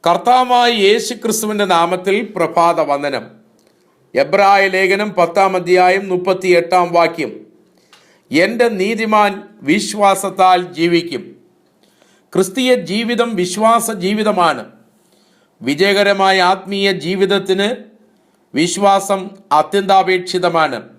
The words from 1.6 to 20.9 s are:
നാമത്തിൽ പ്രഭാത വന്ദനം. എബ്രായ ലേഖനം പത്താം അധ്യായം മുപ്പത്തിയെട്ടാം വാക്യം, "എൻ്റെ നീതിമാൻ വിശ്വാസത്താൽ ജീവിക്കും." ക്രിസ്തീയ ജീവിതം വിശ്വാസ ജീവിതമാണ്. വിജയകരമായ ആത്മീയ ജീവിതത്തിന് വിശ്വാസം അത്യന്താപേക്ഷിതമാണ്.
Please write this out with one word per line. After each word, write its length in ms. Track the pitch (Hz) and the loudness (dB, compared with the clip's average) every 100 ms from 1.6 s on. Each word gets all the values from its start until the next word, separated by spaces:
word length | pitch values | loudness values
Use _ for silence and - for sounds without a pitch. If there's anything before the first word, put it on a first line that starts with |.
നാമത്തിൽ 640 | 202 170 170 180 190 202 240 180 | 0 2 2 -2 -2 -2 -4 -4
പ്രഭാത 440 | 160 175 170 165 | -2 2 2 2
വന്ദനം. 460 | 147 143 143 131 107 - _ _ _ _ _ _ _ | -2 -2 -4 -6 -10 -20 _ _ _ _ _ _ _
എബ്രായ 540 | 123 139 190 196 196 196 | -4 0 2 4 4 2
ലേഖനം 420 | 185 190 190 208 180 | 0 0 0 -2 0
പത്താം 380 | 170 170 190 185 | 0 2 0 0
അധ്യായം 520 | 175 180 180 190 196 | 0 4 4 2 -2
മുപ്പത്തിയെട്ടാം 840 | 180 185 185 185 175 170 180 175 | -4 -2 -2 2 2 2 0 2
വാക്യം, 540 | 170 165 165 127 - - _ _ _ _ _ _ _ _ | 2 0 -2 -10 -10 -20 _ _ _ _ _ _ _ _
"എൻ്റെ 380 | 135 190 233 233 | 0 0 2 0
നീതിമാൻ 760 | 208 196 226 220 214 208 196 - - | 0 -4 -2 0 2 2 -2 -16 -12
വിശ്വാസത്താൽ 1000 | 135 196 202 208 202 190 196 190 185 180 180 | -2 -2 -2 0 2 2 -4 2 4 4 0
ജീവിക്കും." 640 | 147 170 170 170 123 - - _ _ _ _ _ _ _ _ _ | -4 0 0 -2 -10 -12 -20 _ _ _ _ _ _ _ _ _
ക്രിസ്തീയ 420 | 170 190 220 254 | -2 -2 -2 0
ജീവിതം 640 | 247 160 202 233 233 233 208 | 0 0 -4 -4 -2 -2 -2
വിശ്വാസ 540 | 180 208 220 233 226 | -4 0 2 2 0
ജീവിതമാണ്. 760 | 214 180 214 214 190 170 131 104 _ _ _ _ _ _ _ _ _ | -4 -4 -2 0 2 0 0 -8 _ _ _ _ _ _ _ _ _
വിജയകരമായ 800 | 117 147 196 196 202 196 190 190 | -6 0 0 2 2 2 2 2
ആത്മീയ 520 | 180 190 190 196 196 | 2 0 -4 -4 -2
ജീവിതത്തിന് 760 | 180 156 190 190 202 190 190 202 247 - _ _ _ _ _ _ | -2 -4 -2 0 0 0 -2 -2 -4 -12 _ _ _ _ _ _
വിശ്വാസം 760 | 131 165 190 196 196 196 196 180 - _ | -4 -4 0 2 2 0 -6 -6 -16 _
അത്യന്താപേക്ഷിതമാണ്. 1300 | 151 156 202 196 190 185 185 180 185 175 165 151 120 - | -2 0 -2 2 2 2 -2 -4 -4 -2 0 -2 -4 -12